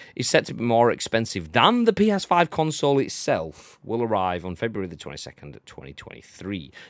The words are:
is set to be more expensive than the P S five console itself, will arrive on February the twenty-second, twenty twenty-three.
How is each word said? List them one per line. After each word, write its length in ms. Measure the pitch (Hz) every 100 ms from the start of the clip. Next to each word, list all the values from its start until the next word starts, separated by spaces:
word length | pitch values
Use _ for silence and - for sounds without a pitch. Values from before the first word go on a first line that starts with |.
| -
is 140 | - 123
set 180 | 160 -
to 80 |
be 80 | 117
more 300 | 117 117 117
expensive 580 | 87 - 113 110 95 80
than 320 | 113 156 240
the 80 | 226
P 180 | 196 214
S 140 | 196
five 260 | - 175 165
console 500 | - 156 147 143 139
itself, 800 | 120 - - 107 80 - - -
will 180 | 104 113
arrive 440 | 117 104 92 90
on 100 | 90
February 320 | 87 117 107 92
the 80 |
twenty-second, 640 | 82 - 73 - - 73 - -
twenty 260 | - 67
twenty-three. 760 | 73 - - - - 87 98 67 -